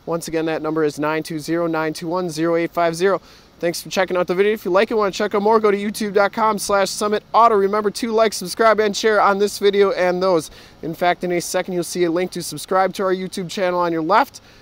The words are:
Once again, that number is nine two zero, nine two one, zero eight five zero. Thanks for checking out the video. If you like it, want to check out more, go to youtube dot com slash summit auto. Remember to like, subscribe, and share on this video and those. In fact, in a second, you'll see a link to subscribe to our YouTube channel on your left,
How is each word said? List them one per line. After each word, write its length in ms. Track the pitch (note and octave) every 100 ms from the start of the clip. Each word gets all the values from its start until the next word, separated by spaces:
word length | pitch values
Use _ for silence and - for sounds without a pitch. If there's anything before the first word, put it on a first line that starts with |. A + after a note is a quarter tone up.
Once 220 | - E3+ D#3+
again, 180 | D#3+ D#3+
that 140 | D#3
number 220 | D#3 D#3
is 160 | D3+ C#3+
nine 240 | D3+ D#3
two 160 | D3+ D#3
zero, 300 | C#3+ E3+ E3+
nine 240 | D#3+ D#3+
two 160 | D#3 E3+
one, 200 | F3+ F3+
zero 280 | D3+ E3+ E3+
eight 160 | E3
five 240 | F3 E3+ E3
zero. 260 | G3 E3+ - - - -
Thanks 200 | E3+ -
for 80 | D#3+
checking 280 | G3 F#3 F3+
out 100 | F3+
the 80 |
video. 180 | F3+ G#3
If 120 | A3
you 80 | F#3+
like 180 | F#3 G3+
it, 40 |
want 200 | A3+ G3
to 20 | -
check 200 | G#3 G#3
out 60 |
more, 180 | G#3 A3
go 100 | G#3+
to 80 | G3+
youtube 360 | G#3 - G#3
dot 180 | G3+ G3
com 260 | A3+ A3 G#3
slash 320 | - G3+ G3
summit 320 | - G#3 G#3 -
auto. 220 | G#3 A#3
Remember 380 | G#3 G3 G#3+ G#3
to 180 | - A#3
like, 220 | A3 A3
subscribe, 480 | - F3+ - A3+ G#3
and 160 | G#3+ -
share 240 | A3 G#3
on 180 | F#3 G3
this 220 | G3+ -
video 320 | G3+ G3+ G3
and 280 | D#3+ F3+ F3+
those. 300 | F#3+ E3+ - - - -
In 120 | D#3
fact, 280 | E3 F3 F3
in 80 | F3+
a 100 | F3
second, 340 | - F#3 F3+
you'll 100 | F3
see 180 | E3 F3+
a 60 | F3
link 220 | E3 F3+
to 100 | F3+
subscribe 500 | - D3+ - F#3+ F#3+
to 100 | G3
our 100 | F#3+
YouTube 340 | F#3 F#3 G3+ E3+
channel 300 | G#3+ F3+ F3+
on 140 | F3
your 100 | E3
left, 380 | D#3+ A3 C#4 - - -